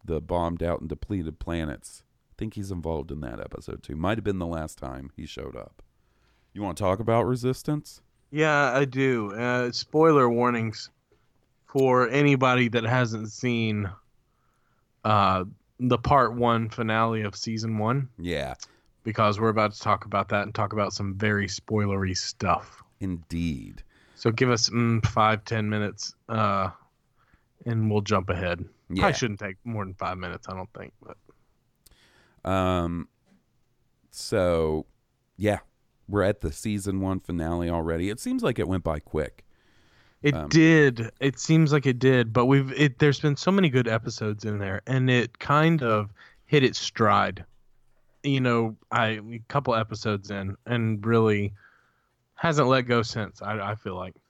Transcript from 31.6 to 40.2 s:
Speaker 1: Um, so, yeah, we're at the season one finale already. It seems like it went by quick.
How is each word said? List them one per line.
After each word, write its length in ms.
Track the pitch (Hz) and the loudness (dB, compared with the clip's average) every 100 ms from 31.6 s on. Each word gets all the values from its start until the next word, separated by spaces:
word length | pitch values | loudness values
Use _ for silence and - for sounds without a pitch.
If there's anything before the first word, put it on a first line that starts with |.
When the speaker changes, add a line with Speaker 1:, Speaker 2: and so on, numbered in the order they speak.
| _ _ _ _ _ _ _ _ 92 | _ _ _ _ _ _ _ _ -2
Speaker 1:
Um, 640 | 95 92 90 85 85 - _ _ _ _ _ _ _ _ _ _ | 0 2 0 -2 -4 -10 _ _ _ _ _ _ _ _ _ _
so, 760 | - - 110 90 85 80 78 - _ _ _ _ - | -18 -4 0 2 2 0 -2 -6 _ _ _ _ -4
yeah, 220 | 104 98 - _ _ _ - | -2 -2 -6 _ _ _ -4
we're 160 | 101 | 0
at 180 | 95 104 | 0 0
the 100 | 82 | -6
season 500 | - 113 104 98 95 | -6 -4 -4 -4 -2
one 180 | 95 95 | -2 -4
finale 500 | - 87 82 87 85 | -4 -4 -2 -2 -2
already. 400 | 85 82 82 95 | -2 -2 -2 -4
It 100 | 117 | -6
seems 240 | 254 254 | -6 -2
like 160 | 214 117 | -2 -2
it 80 | 82 | -2
went 160 | 95 | -2
by 160 | 90 76 | -2 -4
quick. 460 | - 78 71 - _ _ _ _ _ _ _ _ | -4 -4 -6 -10 _ _ _ _ _ _ _ _